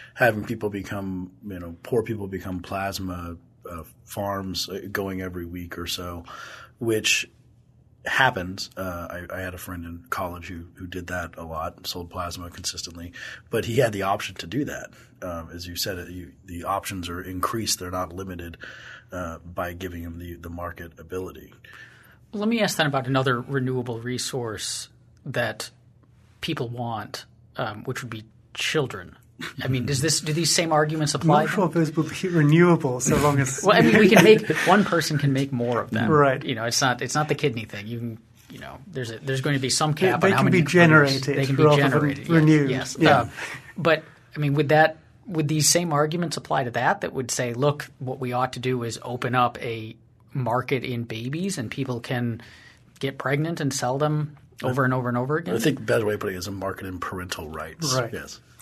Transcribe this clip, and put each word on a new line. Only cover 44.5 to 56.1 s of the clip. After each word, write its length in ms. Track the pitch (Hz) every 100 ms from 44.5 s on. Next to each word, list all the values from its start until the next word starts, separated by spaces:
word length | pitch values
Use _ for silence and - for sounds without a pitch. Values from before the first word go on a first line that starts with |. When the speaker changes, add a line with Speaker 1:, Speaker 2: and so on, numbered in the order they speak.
Speaker 2:
would 160 | 139 143
that, 260 | 156 160 - _ _ 254
would 200 | 160 151
these 220 | 156 147
same 240 | 175 175
arguments 440 | 143 156 170 165 135
apply 280 | - 147
to 80 | 123
that, 300 | 117 139 -
that 100 | 165
would 180 | - 117
say, 240 | - 123
"Look, 340 | 120 143 143 - -
what 180 | 127 127
we 140 | 127
ought 220 | 123 127
to 40 | 123
do 240 | 127 127
is 160 | 117 110
open 320 | 120 123 123 127
up 200 | 120 -
a 320 | 120 113 110 - _ _ _
market 480 | 135 117 123 123 127
in 220 | 123 120
babies 540 | 117 113 123 160 196 -
and 120 | 107
people 300 | - 131 120
can 420 | - 123 120 113 - - - _ _ _
get 200 | 135 135
pregnant 420 | 131 143 160 170
and 120 | 139
sell 260 | - 127 135
them 380 | 151 151 147 - - -
over 200 | 131 127
and 80 | 127
over 160 | 127 123
and 80 | 120
over 200 | 127 156
again"? 180 | 175
Speaker 1:
I 60 | -
think 160 | 165 127
the 80 |
better 220 | 113 117
way 80 | 107